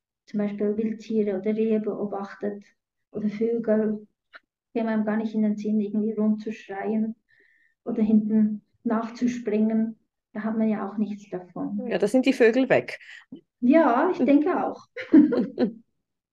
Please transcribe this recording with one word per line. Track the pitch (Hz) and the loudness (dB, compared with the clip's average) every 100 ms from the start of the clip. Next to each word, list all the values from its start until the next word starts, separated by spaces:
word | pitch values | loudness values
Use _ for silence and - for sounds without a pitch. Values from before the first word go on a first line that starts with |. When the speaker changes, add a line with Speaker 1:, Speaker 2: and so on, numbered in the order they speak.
| _ _ _ | _ _ _
Speaker 1:
zum | 208 | -6
Beispiel | 208 202 208 214 | -4 -2 -2 -2
Wildtiere | 220 214 - 220 208 190 | -4 -6 -4 -2 0 -2
oder | 214 214 | -2 0
Rehe | 220 214 | 0 0
beobachtet | 214 - 208 196 202 - 214 208 - _ _ _ _ | -2 -6 -6 -6 -10 -8 -8 -8 -14 _ _ _ _
oder | - 214 | -6 -6
Vögel, | 208 226 233 220 214 214 214 - _ _ - _ _ _ | -2 -2 -2 0 0 0 -4 -10 _ _ -20 _ _ _
käme | 240 226 | -4 -2
einem | 220 214 | 0 0
gar | 214 | -2
nicht | 220 220 | -2 0
in | |
den | 214 208 | 0 0
Sinn, | 214 214 | -2 -2
irgendwie | 202 214 214 | -2 -2 -2
rumzuschreien | 214 214 214 - 214 - 196 196 220 220 - _ _ _ _ _ _ | 0 0 0 -4 -10 -12 -8 -4 -2 -2 -6 _ _ _ _ _ _
oder | - 220 | -8 -2
hinten | 214 220 214 220 214 214 - _ | 2 4 4 2 2 0 -12 _
nachzuspringen. | 233 220 226 - 247 - - 214 214 220 220 - _ _ _ | -2 -2 -2 -4 -4 -2 -2 0 2 2 -2 -6 _ _ _
Da | 220 | -8
hat | 214 220 | -4 0
man | 220 | 0
ja | 202 196 | -2 -4
auch | 208 | -4
nichts | 202 - - | -4 -6 -10
davon. | 180 - - 190 202 247 | -12 -10 -10 -8 -6 -4
Speaker 2:
Ja, | 226 | -2
da | 202 | 2
sind | 262 254 | 2 2
die | |
Vögel | 269 226 233 254 | 4 4 4 2
weg. | 139 - - - - - - _ _ | 2 0 -10 -18 -20 -20 -20 _ _
Speaker 1:
Ja, | 240 320 294 233 349 | 4 4 4 2 0
ich | 339 | 2
Speaker 2:
Hm. | 254 | 4
Speaker 1:
denke | 285 370 277 190 | 4 4 0 -4
auch. | - - - - | -8 -14 -16 6
<laughs> | 320 294 247 208 - 226 - _ _ _ _ _ | 8 8 4 -2 -2 -4 -4 _ _ _ _ _